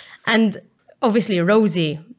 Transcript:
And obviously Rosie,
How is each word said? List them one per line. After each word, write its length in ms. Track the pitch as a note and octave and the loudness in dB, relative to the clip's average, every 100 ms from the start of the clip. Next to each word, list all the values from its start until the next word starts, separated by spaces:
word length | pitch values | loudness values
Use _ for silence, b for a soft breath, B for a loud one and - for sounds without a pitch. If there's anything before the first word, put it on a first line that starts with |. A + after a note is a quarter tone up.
| B B B | B B B
And 320 | A3+ A3 - - _ _ _ | 0 0 -2 -14 _ _ _
obviously 380 | A#3+ A3 G3+ F3+ | -2 0 0 0
Rosie, 600 | E3+ A3 G#3 E3+ D#3 D3 E3+ | 2 2 2 0 -4 -6 -14